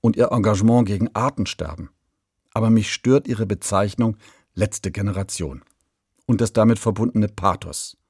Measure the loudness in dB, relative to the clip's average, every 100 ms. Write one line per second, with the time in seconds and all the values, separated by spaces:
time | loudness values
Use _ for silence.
0 | 2 2 2 2 2 4 4 4 2 0
1 | -2 -2 -4 -2 -6 -6 -10 -10 -16 _
2 | _ _ _ _ _ -2 2 2 2 -4
3 | 2 2 2 -4 -4 -4 -2 0 0 0
4 | -2 -2 -14 _ _ -4 -4 -4 -8 -4
5 | -4 -4 -6 -6 -8 -10 _ _ _ _
6 | _ _ -2 0 2 4 4 4 0 -2
7 | -2 0 -2 0 -2 -2 -8 -12 -14 -18